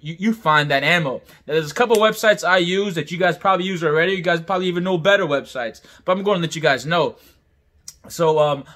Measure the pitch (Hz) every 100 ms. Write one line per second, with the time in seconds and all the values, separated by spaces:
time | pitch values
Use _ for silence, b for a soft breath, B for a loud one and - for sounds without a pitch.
0 | 147 165 202 220 160 151 147 139 143 175
1 | 151 - _ B - 156 151 - 240 220
2 | 220 220 220 208 165 185 175 190 208 170
3 | 147 175 180 156 196 190 185 185 160 151
4 | 175 190 170 170 165 185 185 175 180 185
5 | 160 202 175 139 113 131 117 - B B
6 | - 185 196 190 165 165 151 135 131 175
7 | 135 - b b _ _ _ _ - -
8 | - - 160 156 147 139 135